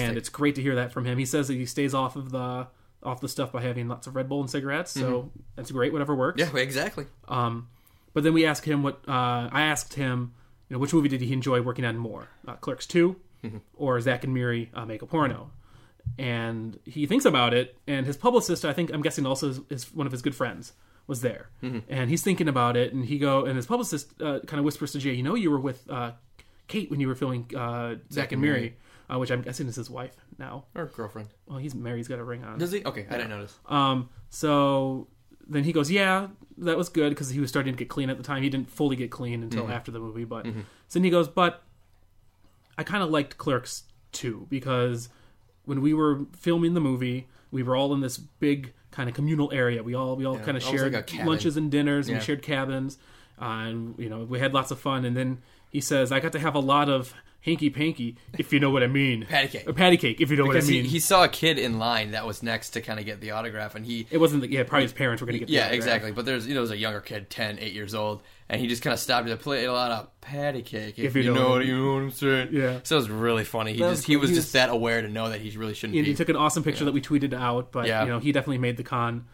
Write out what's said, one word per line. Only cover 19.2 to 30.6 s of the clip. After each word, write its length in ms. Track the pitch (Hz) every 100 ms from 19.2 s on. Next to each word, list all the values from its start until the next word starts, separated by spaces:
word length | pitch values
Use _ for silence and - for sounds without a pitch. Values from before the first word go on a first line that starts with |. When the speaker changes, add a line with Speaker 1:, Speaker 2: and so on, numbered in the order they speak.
| 135
Speaker 1:
also 240 | 135 143
is, 100 | 131 -
is 240 | 135 -
one 120 | 160 139
of 40 |
his 100 | 127
good 140 | 139 131
friends, 380 | 123 90 117 - _ _ -
was 160 | 127
there. 280 | 120 107 - -
Speaker 2:
Mm-hmm. 160 | 127 120 117
Speaker 1:
And 200 | 135 123
he's 140 | 165
thinking 240 | 208 180 160
about 280 | 127 120 120
it, 160 | 123
and 120 | 131 123
he 120 | 143
go, 280 | 139 135 135
and 100 | 131
his 100 | 120
publicist, 440 | 247 226 151 - -
uh, 180 | 147 139 -
kinda 160 | 151
whispers 280 | 147 147 143
to 60 | 143
Jay, 140 | 135
"You 100 | 123
know, 120 | 131 233
you 160 | 180
were 80 | 143
with, 300 | 135 120 -
uh, 220 | 131 117 120 - - - - -
Kate 220 | 220 185
when 100 | 143
you 80 | 135
were 80 | 123
filming, 300 | 135 127 120 131
uh, 400 | 120 120 117 113
Zack 40 | -
Speaker 2:
Zack 120 | 143 135
Speaker 1:
and 20 |
Speaker 2:
and 80 | 131
Speaker 1:
Miri," 180 | 147 135
Speaker 2:
Miri. 160 | 117 - - - -
Speaker 1:
uh, 60 | 127
which 120 | 123
I'm 100 | 123
guessing 260 | 123 123 135
is 80 | 120
his 140 | 113
wife 260 | 123 131 - _ -
now. 280 | 131 135